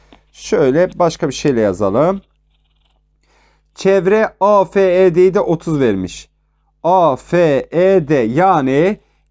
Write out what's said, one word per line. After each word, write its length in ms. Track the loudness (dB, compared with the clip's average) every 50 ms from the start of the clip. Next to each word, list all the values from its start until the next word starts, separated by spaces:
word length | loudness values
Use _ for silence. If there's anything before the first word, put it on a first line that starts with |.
| _ _ _ _ _ _ _
Şöyle 680 | -20 -8 -4 -2 0 0 2 2 0 0 -2 -2 -2
başka 300 | -2 -2 -2 -4 -6 -6
bir 60 | -6
şeyle 260 | -4 -4 -2 0 0
yazalım. 600 | 0 -2 -2 -2 -2 -2 0 0 0 -2 -2 -4 -10 _ _ _ _ _ _ _ _ _ _ _ _ _ _ _ _ _ _ _ _ _ _ _ _ _ _ _ _ _ _
Çevre 600 | -6 -2 0 0 2 2 0 0 0 0 -2 -4 -2
A 240 | 0 2 2 2 0
F 400 | 0 0 0 0 2 2 2 2
E 100 | 2 4
D'yi 200 | 4 2 2 2
de 60 | 0
otuz 400 | -2 -2 -2 -4 -4 -4 -2 0
vermiş. 500 | 0 0 0 -2 -4 -8 -10 -14 -20 _ _ _ _ _ _ _ _ _ _ _ -2
A 340 | 0 2 2 2 2 0
F 220 | -2 -4 -4 0 0 2 2 0 -2 -4 -4 -2
E 360 | 0 0 2 2 0 0 0
D 60 | 0
yani 840 | 0 0 0 0 0 2 2 2 2 0 0 0 0 0 0 -2 -4 _ _ _ _ _ _